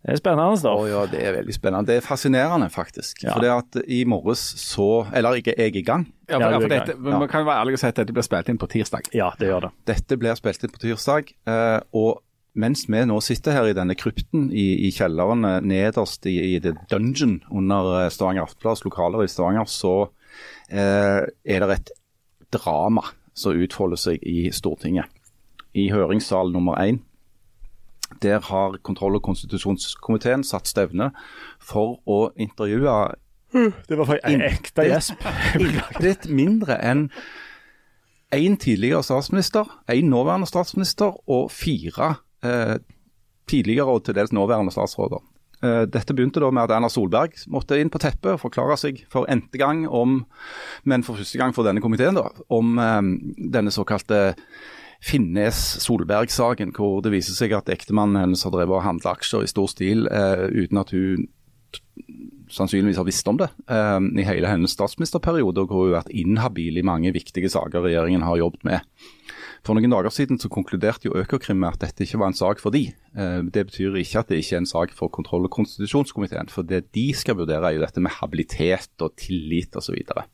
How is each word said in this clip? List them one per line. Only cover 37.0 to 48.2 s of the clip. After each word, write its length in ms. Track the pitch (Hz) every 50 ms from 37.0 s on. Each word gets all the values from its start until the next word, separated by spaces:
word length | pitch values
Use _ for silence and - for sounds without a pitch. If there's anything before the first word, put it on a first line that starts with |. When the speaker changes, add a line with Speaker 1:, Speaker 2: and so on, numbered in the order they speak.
| 151 139 - - - - - - - - - - _ _ _ _ _ _ _ _ _ _ _ _ _ _
Speaker 2:
en 240 | - 143 160 190 208
tidligere 460 | 190 - 135 113 90 104 127 156 165
statsminister, 600 | 135 - 170 160 139 - 185 196 180 - - 214 214 - - _ _ -
en 220 | 120 127 175 156
nåværende 360 | 127 120 131 156 175 190 185
statsminister 680 | - - 175 180 - - 190 190 180 - - 208 202 185 - _ -
og 220 | 131 123 - -
fire, 640 | - - - 165 139 - 151 85 - - - 160 147 - _ _ _ _ -
eh, 320 | 120 123 120 113 110 110 117 - _ - _ _ _ _ _ _ _ _ _ _ -
tidligere 400 | - 135 98 98 113 135 143 135
og 160 | 123 110 -
til 100 | - 101
dels 160 | 101 104 110
nåværende 400 | 117 101 98 107 120 107 101 92
statsråder. 480 | - 104 101 95 - - 98 - - - _ _ _ _ _ _ - -
Eh, 260 | - 123 113 117 113
dette 280 | 95 - 113 - - 147
begynte 240 | 131 123 127 - 165
da 120 | 147 131
med 100 | 131 123
at 80 | 117 113
Erna 160 | 110 113 120 117
Solberg 440 | - 123 104 90 92 120 156 160 - - - -
måtte 320 | - 135 - - 143 147
inn 100 | 151 160
på 80 | - 147
teppet 380 | - 143 127 -